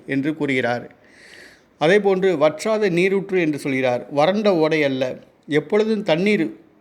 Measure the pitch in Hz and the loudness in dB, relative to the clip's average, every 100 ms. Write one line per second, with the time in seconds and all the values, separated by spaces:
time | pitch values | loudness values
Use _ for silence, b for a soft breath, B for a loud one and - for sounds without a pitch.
0 | - 139 139 151 143 131 117 120 127 _ | -6 -4 -4 -4 -2 -2 -2 -4 -8 _
1 | B B B B B B B - 156 208 | B B B B B B B -2 2 4
2 | 196 190 190 165 151 151 220 220 214 170 | 2 2 2 2 2 0 -2 0 0 2
3 | 190 196 170 185 160 143 151 131 127 123 | 0 0 -2 -2 0 -2 -2 0 0 0
4 | 107 143 156 202 208 175 156 156 143 131 | -2 0 2 2 2 2 2 2 0 0
5 | 131 - - _ - 147 151 208 220 220 | -4 -6 -16 _ -4 -2 0 0 0 -2
6 | 185 160 202 202 156 - _ _ | -2 0 2 0 -2 -6 _ _